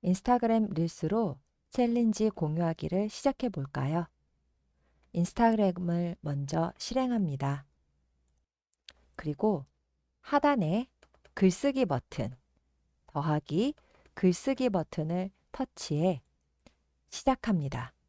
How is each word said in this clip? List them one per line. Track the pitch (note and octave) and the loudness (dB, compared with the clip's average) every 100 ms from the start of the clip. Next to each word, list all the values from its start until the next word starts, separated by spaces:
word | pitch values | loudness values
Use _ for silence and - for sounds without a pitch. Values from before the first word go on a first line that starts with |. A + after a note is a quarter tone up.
인스타그램 | F#3 F#3 - B3 A#3 A3+ A3 | 2 0 2 2 4 2 2
릴스로 | D3+ E3 - D#3+ G#3 G#3+ C3+ _ _ _ | 0 -2 -2 -2 0 0 -4 _ _ _
챌린지 | - A#3+ A#3 A#3 G#3 G#3+ | 0 2 4 2 2 0
공유하기를 | - D#3 D#3 E3+ E3 D3+ F3+ G#3+ | 0 -2 0 -2 -2 -2 -2 -2
시작해 | - C#4 C4+ B3 | -2 -2 0 -4
볼까요? | F#3 C#3 - C3+ D#3+ E3+ _ _ _ _ _ _ _ _ _ _ | -4 -8 -4 -2 -2 -4 _ _ _ _ _ _ _ _ _ _
인스타그램을 | - F3 - A#3 A3+ G3 F3+ F3+ E3+ F3 E3+ | -4 -2 2 2 4 2 2 -2 -2 -2 -6
먼저 | D3+ C#3+ C#3 D#3+ E3 - | -6 -6 -2 -2 -2 -4
실행합니다. | - B3 B3+ A#3+ F3+ C#3 C#3 C#3 - _ _ _ _ _ _ _ _ _ _ _ - _ _ | -6 -2 0 0 0 -2 -2 -4 -8 _ _ _ _ _ _ _ _ _ _ _ -20 _ _
그리고 | - D3+ D3 G#3+ F#3+ - _ _ _ _ _ | -10 -6 0 0 0 -4 _ _ _ _ _
하단에 | - C#4+ C#4+ C#4 D#3 G3 C4 _ _ _ _ | -2 2 4 2 2 0 -2 _ _ _ _
글쓰기 | - F#3+ F3+ C#4 C4+ A3+ | 2 4 4 0 2 0
버튼, | C3 - - A#2 B2+ _ _ _ _ _ _ _ | 0 -4 -6 -6 -8 _ _ _ _ _ _ _
더하기 | D3+ D#3 D3+ - D3+ B3+ D4 _ _ _ | -4 0 0 0 -2 -2 -4 _ _ _
글쓰기 | - F#3 F3+ - C4+ B3+ | 0 2 2 -2 0 0
버튼을 | F#3+ D#3 - D#3 F3 F#3+ _ _ | 0 -2 -6 -4 -4 -6 _ _
터치해 | - C4 - - D3 F3 D3+ _ _ _ _ _ _ _ _ _ | -8 -8 -8 -4 0 0 0 _ _ _ _ _ _ _ _ _
시작합니다. | - - C4 - F#3+ C#3 C3 A#2+ _ | -4 -2 0 0 0 -2 -6 -10 _